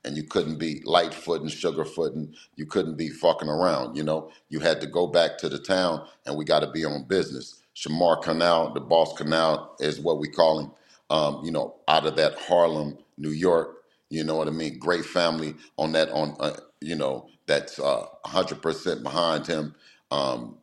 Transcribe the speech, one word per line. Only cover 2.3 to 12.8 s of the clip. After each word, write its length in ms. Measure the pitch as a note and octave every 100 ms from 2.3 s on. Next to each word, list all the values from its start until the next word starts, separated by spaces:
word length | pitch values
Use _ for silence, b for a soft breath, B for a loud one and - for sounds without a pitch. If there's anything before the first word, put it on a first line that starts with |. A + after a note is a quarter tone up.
| B B -
You 100 | D#2
couldn't 300 | G#2 D#2+ D2+
be 140 | D#2+
fucking 380 | - F2 D#2+ D2+
around, 480 | D#2 F2+ D2 B1 C2
you 60 |
know. 300 | D2+ D#2 - B _
You 100 | D2+
had 220 | E2 D#2
to 80 | D2
go 180 | E2 F2
back 320 | E2+ D#2+ -
to 100 | E2
the 100 | C#2
town, 460 | - F#2 F2+ D#2 B B -
and 100 | D2
we 80 |
gotta 260 | D2+ D#2 D2
be 120 | D#2
on 200 | D#2 D2
business. 560 | C2 F#2+ D2 C2 - - _ -
Shamar 440 | D2 D#2+ F2 D#2
Canal, 500 | - D#2+ E2+ E2 D2+
the 80 | A#1
Boss 360 | C2+ E2 D#2 -
Canal 600 | D2+ D#2+ D#2+ D2+ - -
is 220 | D2 D2
what 180 | D#2 D#2
we 100 | D2+
call 300 | - E2 D#2
him, 140 | C#2+ b b b -
um, 320 | D#2 D2 C#2+
you 80 | D#2+
know, 240 | D#2 - - -
out 180 | D#2+ D2+
of 100 | D#2
that 200 | D2+ -
Harlem, 580 | - F2 E2+ D#2